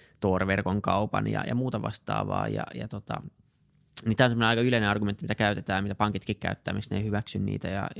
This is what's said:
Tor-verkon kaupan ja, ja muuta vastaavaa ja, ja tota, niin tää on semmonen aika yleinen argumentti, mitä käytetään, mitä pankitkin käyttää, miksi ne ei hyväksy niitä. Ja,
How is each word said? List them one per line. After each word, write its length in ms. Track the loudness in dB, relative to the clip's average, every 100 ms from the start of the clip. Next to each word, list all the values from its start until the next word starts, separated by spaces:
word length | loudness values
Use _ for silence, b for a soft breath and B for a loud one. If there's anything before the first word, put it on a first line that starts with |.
| b _
Tor-verkon 640 | 2 2 2 0 0 0
kaupan 440 | 2 0 0 0 0
ja, 180 | -2 -2
ja 80 |
muuta 280 | -2 -2 -2
vastaavaa 640 | -4 -6 -4 -2 0 -2 -2
ja, 140 | -2 -6
ja 140 | -8 -10
tota, 260 | -10 -8 -8 -10 -18 _ _ _ _ _ -6 0
niin 100 | 4
tää 80 |
on 60 | 4
semmonen 180 | 6 4
aika 140 | 4
yleinen 260 | 4 4 4
argumentti, 360 | 2 0 -2
mitä 100 | -2
käytetään, 500 | 2 2 2 0 0
mitä 100 | 0
pankitkin 420 | 0 0 0 -4 -4
käyttää, 340 | -4 -4 -4
miksi 160 | -4 -2
ne 20 | -2
ei 40 |
hyväksy 340 | 0 -2 -2 -2
niitä. 300 | -2 -2 -4
Ja, 200 | -4 -6